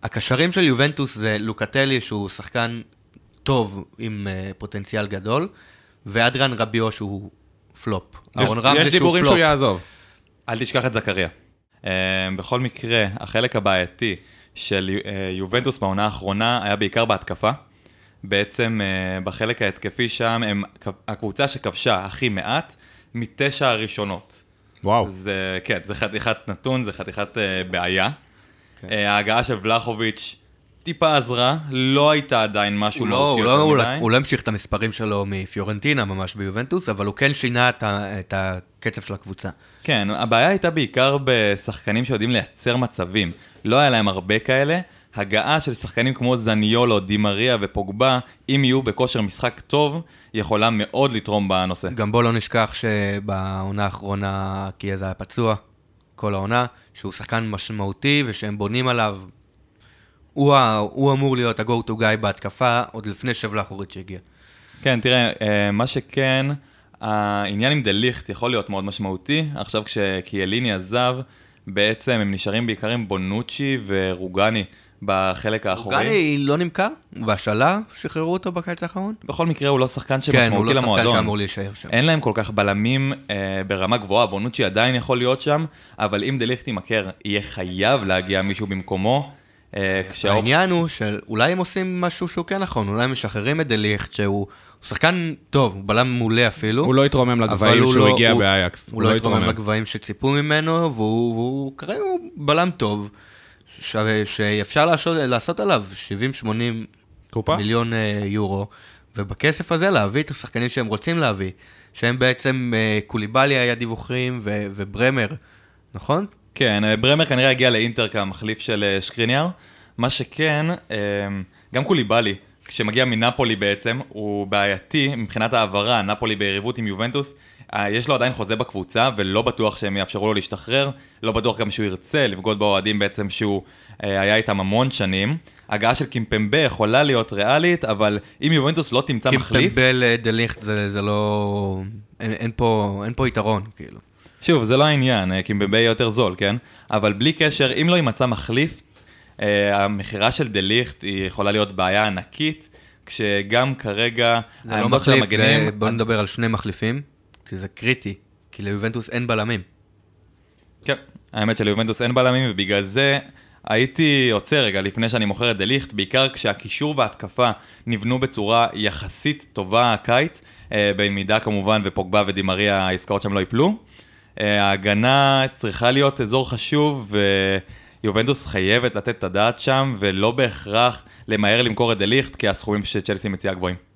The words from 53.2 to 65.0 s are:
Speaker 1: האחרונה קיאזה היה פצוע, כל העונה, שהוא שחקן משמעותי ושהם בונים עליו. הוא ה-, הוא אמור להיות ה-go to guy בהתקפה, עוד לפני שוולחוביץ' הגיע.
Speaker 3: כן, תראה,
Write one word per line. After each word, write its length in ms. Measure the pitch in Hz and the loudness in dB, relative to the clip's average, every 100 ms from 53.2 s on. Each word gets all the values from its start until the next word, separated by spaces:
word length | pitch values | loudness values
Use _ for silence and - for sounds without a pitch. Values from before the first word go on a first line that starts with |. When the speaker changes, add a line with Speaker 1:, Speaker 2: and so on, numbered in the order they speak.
| 101 98 95 95 95 101 | -4 -4 -4 -6 -6 -2
Speaker 1:
האחרונה 840 | 101 92 98 101 98 98 95 95 98 - | -2 -4 -6 -4 -2 -4 -4 -6 -8 -8
קיאזה 280 | 101 95 95 | -6 -6 -6
היה 80 | |
פצוע, 420 | 92 - - 117 104 _ _ _ _ _ - | -8 -10 -2 0 0 _ _ _ _ _ -8
כל 180 | 107 | -4
העונה, 320 | 98 98 120 123 - _ | -2 0 0 0 -6 _
שהוא 180 | - 95 | -12 -12
שחקן 380 | 92 - 113 113 | -10 -6 -4 -4
משמעותי 720 | 101 - 110 98 95 139 147 131 | -6 -6 -6 -6 -4 0 0 0
ושהם 320 | 104 107 104 | -4 -6 -4
בונים 300 | 101 117 127 | -2 -2 0
עליו. 320 | 120 110 98 95 - _ _ _ _ _ _ _ _ _ | 0 0 -2 -12 -20 _ _ _ _ _ _ _ _ _
הוא 200 | - 139 139 | 2 6 6
ה-, 220 | 123 110 | 6 2
הוא 340 | 104 - 139 | -2 0 2
אמור 220 | 135 139 127 | 4 2 2
להיות 240 | 120 113 | 0 -2
ה-go 300 | 110 120 113 | 0 -2 -2
to 40 | |
guy 240 | 110 110 107 | 0 2 2
בהתקפה, 600 | 104 95 101 - 127 120 120 | -2 -4 -8 0 2 2 -2
עוד 140 | 113 107 | -8 -10
לפני 280 | 95 127 | -8 -4
שוולחוביץ' 640 | 117 110 107 95 98 98 - | -4 -4 -4 -6 -8 -12 -14
הגיע. 220 | 92 92 - _ _ - - - | -14 -16 -18 _ _ -20 -20 -6
Speaker 3:
כן, 180 | 135 | 0
תראה, 320 | 123 | 0